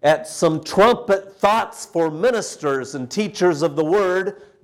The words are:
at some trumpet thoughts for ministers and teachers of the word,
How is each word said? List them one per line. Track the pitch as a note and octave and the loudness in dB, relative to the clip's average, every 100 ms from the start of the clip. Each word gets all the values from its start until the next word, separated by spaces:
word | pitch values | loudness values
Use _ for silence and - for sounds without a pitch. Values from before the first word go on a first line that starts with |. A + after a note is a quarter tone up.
at | D3 D#3 - | 0 0 -2
some | - E3+ D#3+ | -2 0 0
trumpet | - - A3 A#3+ - G3 - | -2 4 4 4 0 -2 -2
thoughts | - G3+ A3 G3 - - | -2 0 0 -2 -10 -6
for | E3+ D#3+ | -2 -2
ministers | D#3 A3+ A#3 - - D3 C3+ B2+ | 0 -2 0 -4 -6 -4 -4 -4
and | C#3+ B2 | -8 -8
teachers | - G#3 - F3+ D3+ | -4 -4 0 0 2
of | D#3+ | 0
the | C#3+ | 0
word, | D#3 G3+ F#3+ F#3 F#3+ - - _ | 0 2 2 -2 -4 -8 -16 _